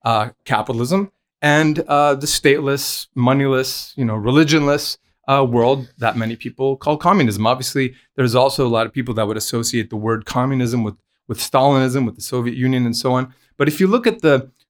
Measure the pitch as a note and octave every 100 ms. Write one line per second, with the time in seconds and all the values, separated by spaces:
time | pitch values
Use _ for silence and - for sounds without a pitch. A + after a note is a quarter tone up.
0 | A#2 A2 G#2+ - - A2 G#2+ A#2 B2 F#3+
1 | G3 _ _ _ D3 D3+ D#3 D3+ - D3
2 | D3 C#3 D3 - C#3+ D3 C#3 C#3 - -
3 | - B2 B2 C#3 C#3 C3 C3 - - -
4 | A#2 G#2+ G#2+ C#3+ D#3 D#3 C#3+ D3 - -
5 | _ _ - C#3 C3 A#2 A#2 C3+ B2 -
6 | A#2 A#2 A2+ A#2 B2 A#2+ C3+ C3+ D3 D3+
7 | F3 G3 B2 G2+ A2+ C3 C3 C#3 B2+ -
8 | _ - B2+ B2 C3+ C3 B2+ A2+ A2+ C3+
9 | B2 A2 G#2 G#2+ - A#2+ A#2 A#2+ G2+ A2
10 | G#2+ A2+ - B2 C3 C3 B2 B2 G#2+ F#2+
11 | _ _ - C3 - C3+ C#3 C3+ C3 C3+
12 | A#2 F2+ - B2+ A#2+ B2 C3 B2+ A#2+ A2+
13 | C3 B2+ B2+ - _ - C#3+ - F#3+ A#3+
14 | A#3+ A3+ D#3+ C3+ C3 _